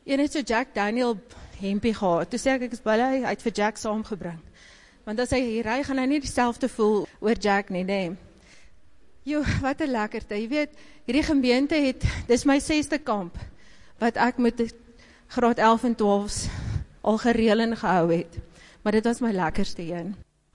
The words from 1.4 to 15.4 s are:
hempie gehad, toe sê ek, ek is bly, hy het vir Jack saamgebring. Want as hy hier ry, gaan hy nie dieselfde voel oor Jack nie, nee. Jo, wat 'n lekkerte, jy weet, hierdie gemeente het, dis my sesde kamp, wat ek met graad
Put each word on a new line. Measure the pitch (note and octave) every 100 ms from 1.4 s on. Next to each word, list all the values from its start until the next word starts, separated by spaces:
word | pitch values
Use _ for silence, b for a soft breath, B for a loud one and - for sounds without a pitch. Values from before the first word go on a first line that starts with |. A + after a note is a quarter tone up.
| - -
hempie | G3 G3+ A#3 G#3
gehad, | F#3+ E3+ F3
toe | A#3+
sê | C4+
ek, | C4 B3
ek | A#3
is | A3
bly, | A3
hy | C4 C4+ A#3+
het | G3+ A#3
vir | G3
Jack | G#3+ A3
saamgebring. | A3+ G#3+ A3 F#3+ F3 E3 - B B B B B -
Want | A3 B3
as |
hy | C4
hier | B3 A3 A3
ry, | B3 C4+
gaan | C4+
hy | C4
nie | D4+
dieselfde | C4+ - A#3+ A#3 B3
voel | - G#3+ G#3 D#3 -
oor | G#3+ G#3+
Jack | G#3 G3 G3+
nie, | F3+ F#3
nee. | G3 F3 F3+ - - b b b - - - - - C4+
Jo, | D4+ C#4 - C4+
wat | C#4+
'n | D#4
lekkerte, | A#3 G#3 A3+ - G#3
jy | A3+
weet, | D4+ D4 B B B -
hierdie | C4 D#4
gemeente | C#4+ B3+ B3 C#4+ D#4+
het, | C#4 B3+ - B -
dis | A#3+ C#4+
my | C#4
sesde | - D4+ C#4 D4+
kamp, | - G#3 F3 - - b b b b -
wat | A#3 -
ek | A#3 B3
met | A#3 A#3 A3+ - - B B B -
graad | -